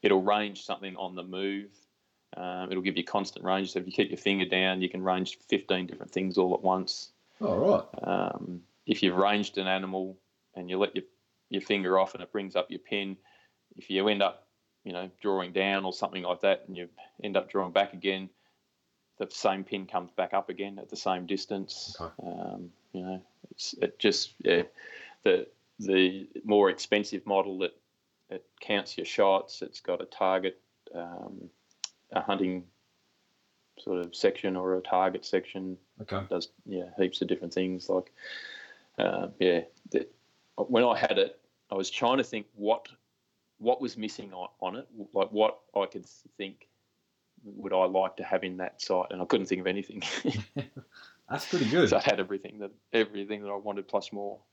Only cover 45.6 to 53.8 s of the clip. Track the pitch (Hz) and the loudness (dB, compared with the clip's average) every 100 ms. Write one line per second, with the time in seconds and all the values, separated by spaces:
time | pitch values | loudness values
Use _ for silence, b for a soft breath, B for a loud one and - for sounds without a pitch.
45.6 | _ 104 98 101 90 - _ _ 98 - | _ 0 0 -4 -14 -20 _ _ -12 -12
46.6 | _ _ _ _ _ _ _ _ 107 101 | _ _ _ _ _ _ _ _ -18 -12
47.6 | 101 95 92 95 95 - 107 95 95 92 | 0 2 4 4 0 -2 -2 -2 -2 -6
48.6 | 92 - - 92 92 92 87 110 92 92 | -8 -8 -2 0 0 -4 0 0 2 -2
49.6 | 92 95 98 107 - - - 107 - - | 0 -4 -6 -8 -6 -4 -2 -4 -6 -10
50.6 | - - - - - _ _ 131 - 175 | -10 -12 -18 -20 -20 _ _ -8 -2 -2
51.6 | 117 156 127 107 - 98 95 98 - 107 | 2 4 6 4 4 2 0 -4 -8 -12
52.6 | 98 107 _ 113 107 107 98 107 104 101 | -12 -14 _ 2 2 -2 -6 -6 -6 -6
53.6 | 101 101 | -6 -6